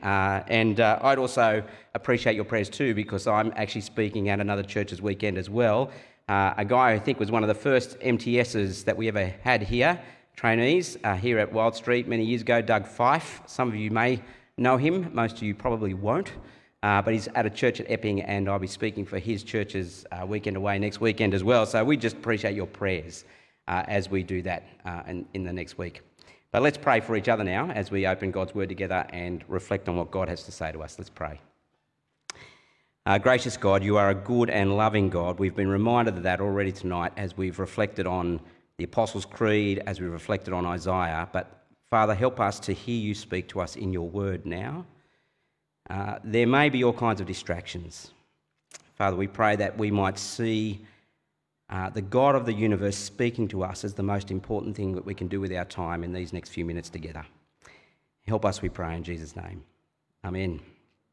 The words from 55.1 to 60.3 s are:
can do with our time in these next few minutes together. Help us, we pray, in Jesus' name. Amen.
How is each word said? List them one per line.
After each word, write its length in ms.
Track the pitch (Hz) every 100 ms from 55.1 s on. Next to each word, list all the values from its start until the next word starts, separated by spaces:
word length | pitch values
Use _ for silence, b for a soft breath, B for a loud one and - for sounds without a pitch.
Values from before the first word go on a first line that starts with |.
can 160 | 98 92
do 100 | 98
with 140 | 95
our 100 | 90
time 400 | 87 - 85 85
in 80 | 87
these 220 | 90 90
next 160 | 90 -
few 160 | - 85
minutes 240 | 85 82
together. 360 | 85 80 78 76 _ _ _ b b b b b _ -
Help 160 | 107
us, 180 | 104 92
we 60 | 92
pray, 300 | - 82 85
in 60 |
Jesus' 300 | 82 85 76
name. 300 | - 87 90 73 _ _ _ _ _
Amen. 340 | 87